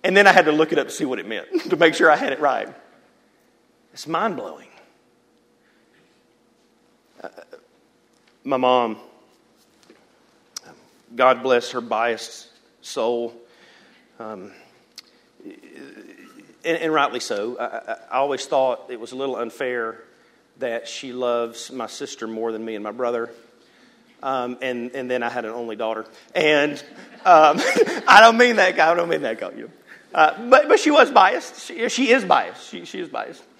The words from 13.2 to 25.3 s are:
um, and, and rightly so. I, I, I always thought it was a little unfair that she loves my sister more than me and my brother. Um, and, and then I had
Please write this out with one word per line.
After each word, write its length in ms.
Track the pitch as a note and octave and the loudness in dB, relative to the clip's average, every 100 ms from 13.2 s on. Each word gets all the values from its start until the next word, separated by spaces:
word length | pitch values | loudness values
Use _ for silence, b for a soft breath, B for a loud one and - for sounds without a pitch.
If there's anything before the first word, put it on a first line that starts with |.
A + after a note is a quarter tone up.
| A#2 - b b b b b b b _ | -6 -12 b b b b b b b _
um, 340 | A2 G#2+ G2+ b b b b - b b b _ | -16 -14 -18 b b b b -20 b b b _
and, 1300 | - - - C#3 C#3 - - - - - - _ E3 E3 | -20 -20 -20 -20 -20 -20 -20 -20 -20 -20 -20 _ -6 -4
and 160 | D#3+ | 0
rightly 260 | D#3 C#3 B2 | 0 0 -2
so. 400 | - G#2 G#2+ B2 | -6 -6 -6 -6
I, 60 | A#2+ | -8
I, 320 | A2+ - A2 - | -10 -12 -14 -8
I 60 | B2+ | -4
always 280 | C#3+ C3+ - | -4 -4 -4
thought 440 | D3 C3 A#2 - | -2 -2 -4 -10
it 100 | A#2+ | -14
was 120 | A#2 | -14
a 40 | B2+ | -10
little 200 | C3+ A#2+ | -8 -8
unfair 640 | A#2 - C3 B2 A2+ A2+ - b b b b _ | -10 -8 -8 -6 -8 -12 -20 b b b b _
that 280 | B2+ A#2 - | -8 -8 -10
she 260 | - C3+ | -16 -14
loves 580 | B2 B2 A#2+ A#2 A#2 - | -8 -4 -4 -6 -10 -16
my 160 | C3 A2 | -12 -12
sister 400 | - - - A2+ | -10 -14 -12 -12
more 240 | A2 A2+ | -8 -6
than 120 | A2 | -8
me 120 | A2+ G#2+ | -10 -10
and 80 | |
my 80 | G#2+ | -10
brother. 380 | A2+ A#2+ A#2+ A#2 - _ _ b b b b b b | -6 -4 -4 -8 -14 _ _ b b b b b b
Um, 340 | C#3 C3 B2 B2 | -6 -6 -6 -8
and, 300 | C3 B2 A#2+ | -8 -8 -8
and 180 | C3 B2+ | -10 -6
then 120 | B2+ | -4
I 80 | |
had 160 | A#2 | -4